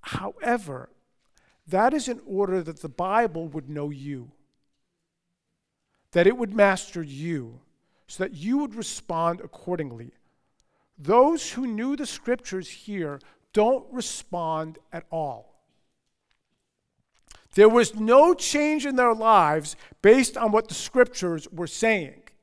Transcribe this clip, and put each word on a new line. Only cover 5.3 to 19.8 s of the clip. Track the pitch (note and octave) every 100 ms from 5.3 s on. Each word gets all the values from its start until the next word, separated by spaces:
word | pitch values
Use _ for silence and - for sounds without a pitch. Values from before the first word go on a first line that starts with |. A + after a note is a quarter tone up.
| _ _ _ _ _ _ _ _
that | F3 F3
it | B3
would | A3+
master | G#3+ G3+ F#3 - F3
you, | D#3 C3+ E3 D#3+ A#2 A#2+ _ _ _ _ _
so | -
that | F#3+
you | E3 F3 C4+
would | C#4+
respond | A3 A3 - - E3 E3+ E3+
accordingly. | - - - F3 D3 A#2 A#2+ _ _ _ _ _ _ _ _ _
Those | D3 A3+ C#4 D#4+ -
who | - B3+
knew | G#3+ B3 C#4+
the | D4
scriptures | - - B3 - F#3+ E3+
here | - - G3+ D#3 C#3+ _ _ _
don't | G#3+ G#3+ C4 -
respond | B3+ - - - F3 E3 D#3 D#3+ D#3 _
at | E3+ -
all. | E3 D3+ A#2 G#2+ _ _ _ _ _ _ _ _ _ _ _ _ _ _ _ _ _ _ - _ -
There | G#3+
was | A#3 A3+ G#3+
no | G#3+ B3+ D#4+
change | F4+ - C#4+ D4+ D4+ C4+
in | C4
their | B3
lives | A3+ A3+ G#3+ D#3+ D#3 D3+ -